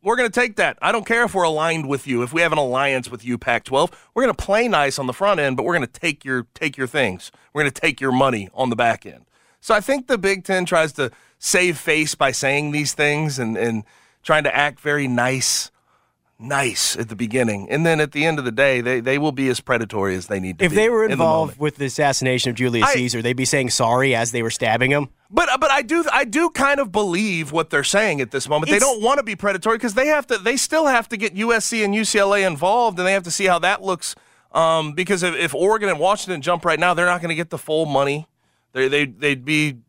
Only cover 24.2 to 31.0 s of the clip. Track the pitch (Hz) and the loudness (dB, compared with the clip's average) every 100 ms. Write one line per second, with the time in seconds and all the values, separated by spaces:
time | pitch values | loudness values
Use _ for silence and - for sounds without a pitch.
24.2 | 117 120 113 - 117 113 127 143 139 _ | 0 -2 -4 -2 0 2 2 0 -2 _
25.2 | _ 214 330 262 302 277 226 330 302 240 | _ 0 2 2 2 2 0 -2 0 0
26.2 | 277 233 339 - 277 285 254 185 208 175 | 0 0 0 0 0 0 0 -2 -2 -2
27.2 | 214 170 151 156 156 147 135 202 214 147 | -2 -2 -2 -2 0 0 2 2 2 0
28.2 | 123 139 131 151 - 208 269 233 220 285 | -2 -4 -2 -2 2 4 4 2 2 2
29.2 | 220 196 202 190 214 226 240 202 285 302 | 0 -4 -2 -2 0 0 0 0 2 0
30.2 | - 220 190 269 - 311 302 247 | 0 -2 -2 -2 0 2 4 2